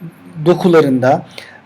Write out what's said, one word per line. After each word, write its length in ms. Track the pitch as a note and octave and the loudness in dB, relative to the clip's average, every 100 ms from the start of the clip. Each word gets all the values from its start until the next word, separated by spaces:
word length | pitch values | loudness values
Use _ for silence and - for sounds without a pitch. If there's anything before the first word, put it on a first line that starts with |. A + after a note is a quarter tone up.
| E3+ - - D#3+ D3+ | -20 -20 -18 -4 -2
dokularında, 800 | F3 F#3 E3 C#3 B2+ B2+ D#3+ - - - - | 0 2 2 2 0 0 -2 -4 -20 -20 -8